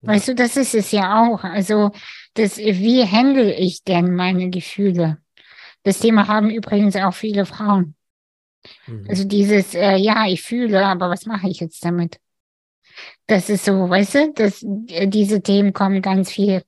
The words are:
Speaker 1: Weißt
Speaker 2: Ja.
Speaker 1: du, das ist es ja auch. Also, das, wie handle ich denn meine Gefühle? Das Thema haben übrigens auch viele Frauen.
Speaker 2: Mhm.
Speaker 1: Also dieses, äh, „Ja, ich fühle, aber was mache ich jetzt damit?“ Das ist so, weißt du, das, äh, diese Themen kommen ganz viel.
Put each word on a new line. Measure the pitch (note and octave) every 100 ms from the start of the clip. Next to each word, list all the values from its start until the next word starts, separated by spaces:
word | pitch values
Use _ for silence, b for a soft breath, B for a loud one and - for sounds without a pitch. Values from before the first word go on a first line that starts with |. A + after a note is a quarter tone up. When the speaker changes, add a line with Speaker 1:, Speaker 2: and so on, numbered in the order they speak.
| -
Speaker 1:
Weißt | G#3 G#3
Speaker 2:
Ja. |
Speaker 1:
du, | B3+
das | A#3+ C#4
ist | C4 A3+
es | G3
ja | G#3 F#3+ G#3+ A#3
auch. | A3
Also, | F#3+ F#3 F#3 G#3+ G#3 B B B B
das, | - G#3+ -
wie | G#3+ F#3 G#3+ B3+ A3+
handle | G#3 C4 C4+ G#3+
ich | - F3+ -
denn | - F3 F3+ F3+
meine | F3+ F#3 F#3
Gefühle? | F3+ - - G3+ F3 E3 D#3 _ _ B B B B
Das | G3 F#3+
Thema | A#3 A3 G3+
haben | G#3+ G#3+
übrigens | A3 G3+ G#3 G#3 F#3+
auch | F#3+
viele | F3+ A3 G3+ F#3+
Frauen. | - G#3 G3+ E3+ - _ _ _ _ _ _ B B B
Speaker 2:
Mhm. | A2+ G2+
Speaker 1:
Also | G3 G3
dieses, | G3+ G3+ G#3 F#3+ E3+
äh, | G3 F#3+
„Ja, | G3+ A3 G#3+
ich | F3+
fühle, | - A#3+ A#3+ G3 G3
aber | F3+ F3+
was | F3 -
mache | G#3+ F3+
ich | F#3
jetzt | E3 - E3+
damit?“ | F3 E3+ - _ _ _ _ _ _ B B B B -
Das | G#3+ F3
ist | G#3 -
so, | F#3+ F3+
weißt | F3+ G3+ C#4+
du, | D#4
das, | D4 G#3+ F#3+ - G3+ A3+
äh, | E3+ G3
diese | G#3 G3+ G#3
Themen | F3+ G3+ G3+
kommen | F#3+ G3 G3
ganz | F#3+ F#3+ F#3
viel. | - G3+ F#3+